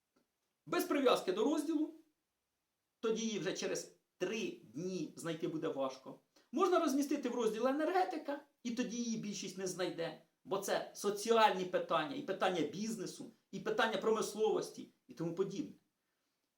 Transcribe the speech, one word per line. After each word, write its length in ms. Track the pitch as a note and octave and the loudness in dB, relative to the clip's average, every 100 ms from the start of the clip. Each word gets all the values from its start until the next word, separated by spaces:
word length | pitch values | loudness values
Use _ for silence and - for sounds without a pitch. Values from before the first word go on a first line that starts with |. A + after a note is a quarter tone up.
| _ _ _ _ _ _ - | _ _ _ _ _ _ -2
без 180 | E4 | 0
прив'язки 480 | - D4 B3 F3+ - | 2 6 6 6 2
до 120 | F#3 | 2
розділу, 500 | C#4 D#4+ D4 D4+ D#4+ - _ _ _ _ _ _ _ _ _ - | 2 2 0 0 0 -4 _ _ _ _ _ _ _ _ _ -4
тоді 220 | A3+ A3 | 0 0
її 160 | A3+ G3+ | 0 -2
вже 140 | E3+ | -2
через 440 | - F#3 E3+ - - _ - | -2 -2 -4 -6 -16 _ -6
три 320 | F3+ A3 F3+ | -4 -2 -4
дні 640 | - - B2+ F#3 F3+ D3+ - | -8 -12 -6 -4 -4 -6 -6
знайти 320 | E3 D#3+ D#3+ | -6 -4 -4
буде 200 | D#3 - | -2 -4
важко. 500 | C3+ C3 - - - _ _ - | -2 -4 -4 -14 -18 _ _ -6
Можна 260 | C#4 F#4 F4+ | 2 4 6
розмістити 480 | D#4 C#4 - D4 A#3+ | 4 2 0 0 0
в 60 | |
розділі 320 | B3 G#3+ A3 B3+ | 0 0 2 2
енергетика, 720 | C#4+ D#4 F#4 F#4 F4 - D4 - _ | 2 2 2 2 -2 -6 -8 -10 _
і 80 | A#3+ | -6
тоді 260 | A#3 F#3+ A#3+ | -2 -2 -2
її 200 | A#3+ A3 | -2 -2
більшість 420 | G#3 - F#3+ F#3 | -4 -6 -8 -4
не 80 | F#3 | -4
знайде, 560 | D#3+ F3 D#3+ D#3+ - _ _ | -2 -4 -2 -6 -6 _ _
бо 140 | - G3 | -4 -2
це 320 | G#3 E3+ - | 0 -2 -2
соціальні 680 | - G3+ - A3+ A3+ G#3+ F#3 | -2 -2 0 4 6 6 4
питання, 520 | F3+ F3 E3+ E3 D3 C3+ | 0 -2 2 0 0 -4
і 60 | |
питання 380 | E3 - F#3 F3 | -4 0 2 2
бізнесу, 720 | C#3+ F#3 A3 F#3 D#3+ - - - _ | 0 -2 -4 -4 -6 -8 -14 -16 _
і 100 | F#3+ | -8
питання 380 | G#3+ A3 A3 G#3+ | -4 0 0 2
промисловості 960 | A3+ G#3+ - G#3+ G#3+ F3 - - - _ _ | 0 2 0 0 2 2 -2 -10 -18 _ _
і 80 | |
тому 200 | - E3 | -6 -6
подібне. 400 | E3+ G3 - - - _ _ _ _ _ _ _ | -2 -2 -2 -8 -10 _ _ _ _ _ _ _